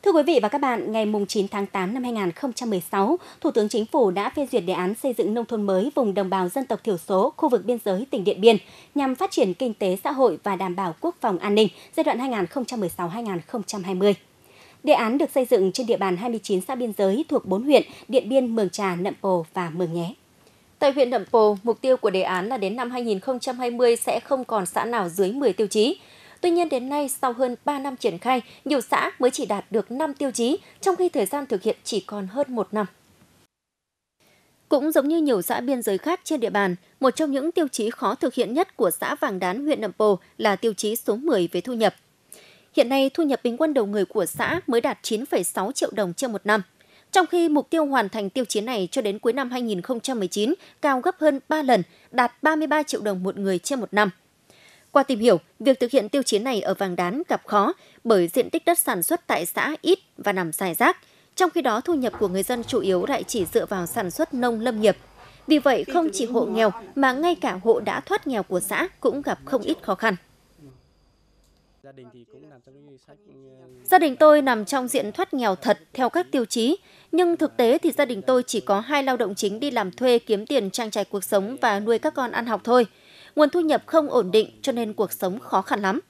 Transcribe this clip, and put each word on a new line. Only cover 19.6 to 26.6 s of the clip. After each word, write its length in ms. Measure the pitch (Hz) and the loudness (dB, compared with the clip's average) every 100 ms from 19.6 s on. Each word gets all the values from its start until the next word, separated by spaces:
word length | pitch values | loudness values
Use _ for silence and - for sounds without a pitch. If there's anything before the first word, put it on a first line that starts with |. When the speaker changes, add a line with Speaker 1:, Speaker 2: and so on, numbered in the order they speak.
| 170 | -6
Speaker 1:
Mường 240 | 160 175 | -4 -4
Nhé. 200 | 170 170 269 _ _ _ _ _ _ | -4 -6 -10 _ _ _ _ _ _
Speaker 2:
Tại 120 | 285 | 0
huyện 180 | 269 247 | 2 2
Nậm 160 | 247 180 | 0 0
Pồ, 260 | 233 214 202 | 4 4 4
mục 180 | 233 220 | -2 -2
tiêu 160 | 262 254 | 2 2
của 120 | 214 | 2
đề 120 | 190 | 0
án 260 | 185 185 196 | 0 -2 -4
là 100 | 254 | -4
đến 180 | 196 233 | -4 -4
năm 160 | 240 | -6
hai 100 | 247 | -6
nghìn 180 | 233 196 | -4 -4
không 200 | 226 247 | -4 -6
trăm 200 | 262 247 | -6 -6
hai 120 | 247 | -6
mươi 240 | 240 247 233 | 2 2 2
sẽ 240 | - 233 | 0 -4
không 260 | - 269 247 | -2 -4 -2
còn 200 | 220 180 | -4 -2
xã 200 | - 220 | -4 -2
nào 240 | 240 180 | -2 -4
dưới 220 | 170 190 | 0 -2
mười 220 | 254 269 | 2 0
tiêu 140 | 180 208 | 0 0
chí. 320 | 214 226 392 - - - - | 2 2 0 -10 -20 -20 -4
Tuy 100 | 370 | 0
nhiên, 180 | 339 | 2